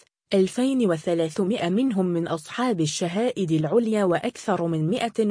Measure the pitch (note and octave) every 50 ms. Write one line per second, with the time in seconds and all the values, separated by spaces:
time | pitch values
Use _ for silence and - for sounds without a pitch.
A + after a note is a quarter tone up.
0 | _ _ _ _ _ - - G3 F#3+ F#3 - B3 B3+ C4+ C4+ C4 A#3 F#3+ E3 D#3
1 | - F#3 E3+ E3 E3 D#3+ D#3 - G3 F3+ - - - E3+ F#3 A3 C4+ C4+ G#3+ F#3+
2 | F#3 F3+ F3 E3+ E3+ - E3 E3 - - - - B3 B3+ A3 E3 D#3+ D3+ - -
3 | G3 E3+ F3 G3+ A#3 B3 - G#3+ F#3+ D#3 D#3+ D#3 D#3 D3 F3 A#3+ A#3 A3 A3 G#3+
4 | G3+ F3+ E3+ D#3 - - - - - - F#3+ E3+ E3+ E3+ E3 D#3+ D#3 D#3+ G#3 B3+
5 | - A3+ - - A3 G#3